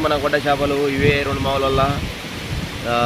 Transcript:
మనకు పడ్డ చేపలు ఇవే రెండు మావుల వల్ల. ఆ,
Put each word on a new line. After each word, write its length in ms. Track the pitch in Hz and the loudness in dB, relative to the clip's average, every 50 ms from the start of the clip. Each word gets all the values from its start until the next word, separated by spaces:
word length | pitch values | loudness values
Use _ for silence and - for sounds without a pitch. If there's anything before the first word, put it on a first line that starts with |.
| 156 | 0
మనకు 180 | 151 151 143 135 | 0 0 0 0
పడ్డ 120 | 147 147 147 127 | 0 0 0 2
చేపలు 320 | 147 143 139 143 143 143 139 143 143 135 | 2 2 2 2 0 2 2 0 0 2
ఇవే 160 | 135 143 147 143 143 143 139 | 2 4 4 4 2 0 0
రెండు 140 | 139 139 135 | -2 0 0
మావుల 180 | 135 139 139 135 135 | 0 0 0 0 2
వల్ల. 140 | 135 135 135 139 143 139 - - - - - - - - - - - - - - - - - 117 | 2 2 2 2 0 -2 -4 -6 -6 -8 -10 -10 -10 -10 -8 -6 -6 -6 -6 -6 -8 -6 -4 -2
ఆ, 40 | 120 120 120 | 0 2 2